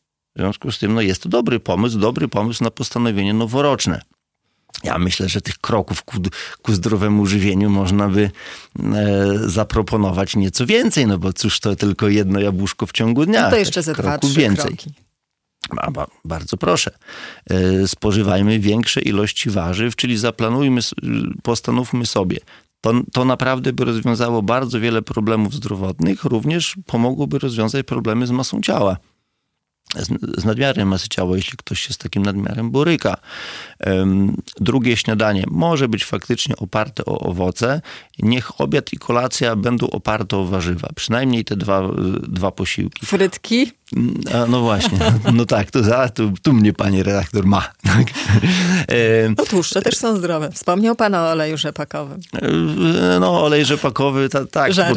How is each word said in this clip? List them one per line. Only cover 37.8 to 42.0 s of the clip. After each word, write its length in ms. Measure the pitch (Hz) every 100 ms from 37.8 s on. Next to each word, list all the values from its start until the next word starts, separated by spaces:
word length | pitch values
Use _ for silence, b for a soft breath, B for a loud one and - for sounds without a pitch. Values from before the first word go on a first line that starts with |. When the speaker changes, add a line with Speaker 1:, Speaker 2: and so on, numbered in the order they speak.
| B B B -
Speaker 1:
Niech 420 | 107 123 - -
obiad 320 | 139 143 -
i 40 | -
kolacja 600 | - 120 123 - 120 110
będą 300 | 120 120 123
oparte 460 | 101 113 110 92 98
o 80 |
warzywa. 440 | 90 95 87 87 -
Przynajmniej 500 | - - 117 131 117
te 120 | 110 101
dwa, 260 | 98 95 95 -